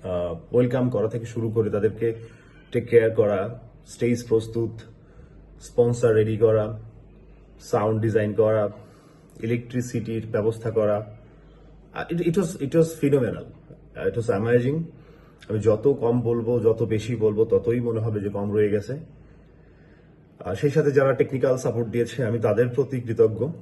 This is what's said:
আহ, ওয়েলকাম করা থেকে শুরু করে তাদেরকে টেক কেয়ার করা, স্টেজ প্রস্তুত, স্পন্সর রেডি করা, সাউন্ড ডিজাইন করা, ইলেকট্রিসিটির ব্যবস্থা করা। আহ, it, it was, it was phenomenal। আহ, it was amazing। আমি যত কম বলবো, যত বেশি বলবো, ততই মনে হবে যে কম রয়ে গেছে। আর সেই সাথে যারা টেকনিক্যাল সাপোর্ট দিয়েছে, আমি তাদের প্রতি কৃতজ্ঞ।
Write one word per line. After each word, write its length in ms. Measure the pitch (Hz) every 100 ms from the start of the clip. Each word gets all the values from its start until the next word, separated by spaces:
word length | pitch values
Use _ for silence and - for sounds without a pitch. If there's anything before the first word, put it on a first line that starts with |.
আহ, 320 | 95 90 87 85 -
ওয়েলকাম 380 | 120 123 127 123
করা 180 | - 110
থেকে 180 | 120 113
শুরু 240 | 120 113
করে 200 | 110 104
তাদেরকে 440 | 104 104 87 113 113 - - - - -
টেক 160 | 123 110
কেয়ার 220 | 120 110
করা, 500 | 110 104 101 107 - - - -
স্টেজ 420 | - 120 120 -
প্রস্তুত, 420 | 113 110 117 117 - - - - - - - - -
স্পন্সর 540 | - - 120 120 120
রেডি 220 | 110 107 107
করা, 440 | 110 107 107 110 - - - - - - - -
সাউন্ড 420 | - 113 107 107
ডিজাইন 320 | 110 107 104
করা, 360 | 104 110 110 104 - - - - - - -
ইলেকট্রিসিটির 840 | 110 120 - 127 117 117 107 113 107
ব্যবস্থা 440 | 110 107 110 113
করা। 460 | 110 104 104 - - - - - - - - -
আহ, 220 | - -
it, 80 | 165
it 120 | 165
was, 140 | 170 165 -
it 160 | 139
was 120 | 165 160 -
phenomenal। 420 | 143 139 113 85
আহ, 600 | - - - - - - -
it 80 |
was 140 | 117 113
amazing। 540 | 98 113 123 123 156 165 - - - - - -
আমি 100 | 107
যত 300 | 107 107 143
কম 320 | 131 117 123
বলবো, 400 | 117 117 113 120
যত 220 | 110 107
বেশি 340 | 110 107 113 117
বলবো, 280 | 107 104
ততই 360 | 110 98 120 120
মনে 200 | 120 113
হবে 200 | 110 107
যে 80 | 101
কম 240 | 101 101
রয়ে 180 | 104 104
গেছে। 280 | 104 - 143 - - - - - - - - - - - - - _
আর 160 | -
সেই 160 | - 147
সাথে 200 | 156 147
যারা 220 | 135 135
টেকনিক্যাল 440 | 123 143 131 135 127
সাপোর্ট 320 | 131 113 113
দিয়েছে, 360 | 117 117 -
আমি 140 | 117 117
তাদের 300 | 113 104 123
প্রতি 320 | 123 123 127
কৃতজ্ঞ। 480 | 110 110 110 107 135 -